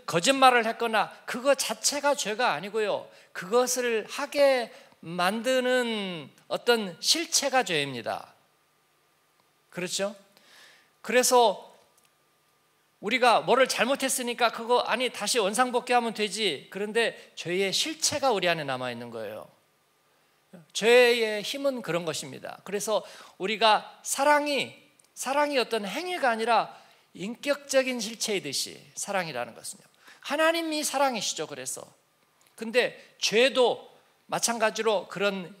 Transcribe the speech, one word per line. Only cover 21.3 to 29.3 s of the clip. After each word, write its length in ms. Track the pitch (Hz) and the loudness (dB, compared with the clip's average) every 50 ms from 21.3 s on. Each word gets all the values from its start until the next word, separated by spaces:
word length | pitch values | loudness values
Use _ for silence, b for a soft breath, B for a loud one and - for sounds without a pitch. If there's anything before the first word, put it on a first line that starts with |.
| 214 208 | -2 -4
힘은 400 | 190 - - 277 277 277 254 240 | -6 -6 -6 -2 -2 -2 -2 -2
그런 240 | 220 - 160 170 175 | -4 -4 -4 -4 -4
것입니다. 540 | 160 135 - - 131 131 - - - - - _ | -4 -6 -6 -8 -10 -12 -12 -14 -14 -14 -14 _
그래서 400 | - 196 202 - 220 214 180 B B B B B B B | -8 -6 -6 -2 -2 -2 -2 B B B B B B B
우리가 640 | - 180 202 220 180 226 220 208 170 - - - - | -6 -4 -4 0 4 4 4 4 4 0 -6 -16 -14
사랑이, 720 | - - - 269 277 294 294 285 294 294 285 240 131 - - - _ _ _ _ _ _ | -8 -6 -2 2 4 4 4 4 2 0 -2 -2 -4 -6 -10 -16 _ _ _ _ _ _
사랑이 460 | _ - - 247 277 294 294 294 285 254 | _ -10 -8 -2 0 0 0 0 0 -2
어떤 260 | 220 - 233 214 208 | -2 -2 -4 -4 -4
행위가 460 | 185 196 302 359 359 359 339 269 240 | -6 -6 -6 -6 -6 -4 0 0 0
아니라 440 | 226 220 226 240 226 196 160 B B B B B B B B B | 0 0 0 2 2 2 0 B B B B B B B B B
인격적인 880 | - 180 180 220 240 - - 285 277 285 - - 269 262 254 254 247 240 | -14 -10 -10 -10 -10 -6 -4 -4 -4 -4 -4 0 0 2 2 2 -4 -6
실체이듯이, 800 | 196 226 233 - - 226 202 175 143 139 127 - - 98 - - - - _ | -6 -8 -6 -6 -4 -4 -2 -4 -4 -4 -6 -6 -6 -8 -10 -16 -20 -18 _
사랑이라는 600 | - - 202 196 185 170 160 | -10 -8 -4 -4 -4 -4 -4